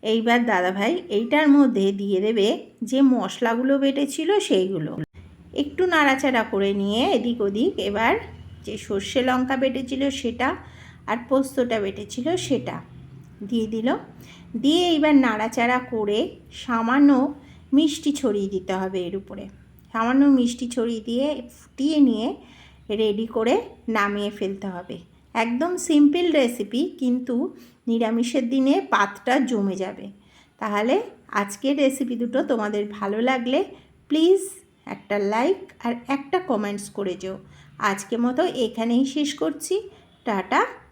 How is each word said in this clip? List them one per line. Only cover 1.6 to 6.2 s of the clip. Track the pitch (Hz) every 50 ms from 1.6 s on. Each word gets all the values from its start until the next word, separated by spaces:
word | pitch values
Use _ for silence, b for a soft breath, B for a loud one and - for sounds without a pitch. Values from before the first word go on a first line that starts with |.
| 277 254 202 196 196 196
দিয়ে | 202 196 202 196 202 185
দেবে | 196 220 233 220 196 220 320 - - - - _ 233
যে | 214 254 262 277
মশলাগুলো | 269 254 233 190 196 - - 247 226 233 233 254 262 277
বেটেছিল | 277 277 277 262 285 285 285 - - 320 330 403 415
সেইগুলো। | - - 269 190 185 190 196 165 156 - - - 156 _ _ B B B B B - - -
একটু | - 285 285 - - 370
নাড়াচাড়া | 359 339 311 294 277 269 269